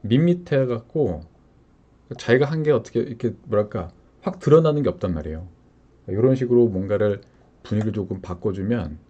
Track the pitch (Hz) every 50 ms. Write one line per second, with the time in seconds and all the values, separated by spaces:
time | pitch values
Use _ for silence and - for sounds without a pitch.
0 | - 104 113 135 160 175 175 175 175 - 147 135 135 123 120 113 - - - 156
1 | 143 107 85 78 82 - _ _ _ _ _ _ _ _ _ _ _ _ _ _
2 | _ _ - - - - 120 131 143 139 160 160 156 151 147 123 - - - 120
3 | 120 - 123 117 - 113 - - - - 107 104 104 104 - 110 85 85 - -
4 | _ _ _ _ - 196 180 - - 139 147 160 165 156 147 147 143 - 82 -
5 | - 95 87 78 76 78 78 80 87 90 - _ _ _ _ _ _ _ _ _
6 | _ - 95 101 117 131 131 131 131 120 120 120 120 117 98 92 98 98 104 101
7 | 107 104 101 98 - _ _ _ _ _ _ _ _ - 107 104 107 110 98 107
8 | 98 92 98 95 92 - 90 87 - 107 95 98 92 101 120 117 95 76 76 76
9 | - _